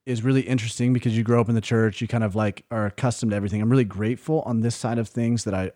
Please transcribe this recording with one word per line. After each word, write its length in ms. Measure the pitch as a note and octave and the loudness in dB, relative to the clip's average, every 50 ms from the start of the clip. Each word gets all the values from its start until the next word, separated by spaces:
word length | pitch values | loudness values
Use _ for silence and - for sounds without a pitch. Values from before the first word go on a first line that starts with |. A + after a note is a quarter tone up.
| _ | _
is 180 | C3 B2 A2+ | -6 -4 0
really 200 | A2+ C3 C3+ C3+ | 2 2 2 2
interesting 500 | - - B2+ A#2+ A2 A2+ - - A#2+ B2+ | 2 0 0 -2 -2 -4 -2 0 2 2
because 240 | B2+ A#2+ - B2 A2 | 2 2 2 2 0
you 80 | A#2 A2 | 2 2
grow 160 | A#2 A#2+ A#2+ | 4 4 4
up 80 | A#2 A2+ | 4 2
in 80 | A#2 | 2
the 40 | A2 | 0
church, 400 | - - A#2 A2+ A2 A2 G2 - | 0 2 2 2 2 2 0 -4
you 60 | A#2 | -4
kind 160 | - B2+ A#2 | -2 0 0
of, 140 | A2 G#2 F#2 | 0 0 0
like, 280 | A2 G#2+ G#2 - - - - | 0 0 0 -2 -6 -10 -6
are 160 | A#2 A2 G#2 | -4 -2 -2
accustomed 440 | G2+ - - C3 B2 - - A#2 A2 | -2 -2 -2 -2 -2 -2 0 -2 -2
to 60 | G2+ | 0
everything. 240 | G2+ G2+ G2+ G#2+ G#2+ | 0 -2 -2 -2 0
I'm 80 | A2 A#2 | 2 4
really 140 | C3 C3 A#2+ | 4 4 2
grateful 580 | F#2+ F#2 G2 G#2+ A2+ B2+ - - D#3 D#3 D#3+ | 0 -2 -4 -2 -2 -4 -4 -4 -2 -2 -2
on 180 | - A#2+ A#2+ A2+ | -2 -2 -2 0
this 160 | A2+ A#2+ - | 0 -2 -2
side 220 | - - A2+ A#2 A#2 | -4 -4 -2 -2 -2
of 100 | A2 - | -4 -4
things 340 | - A#2 A#2 A#2 A#2+ A2 - | -4 -2 0 0 0 0 -2
that 80 | G#2+ G2 | -2 -2
I, 180 | F#2 F#2 F2+ - | -2 -4 -4 -4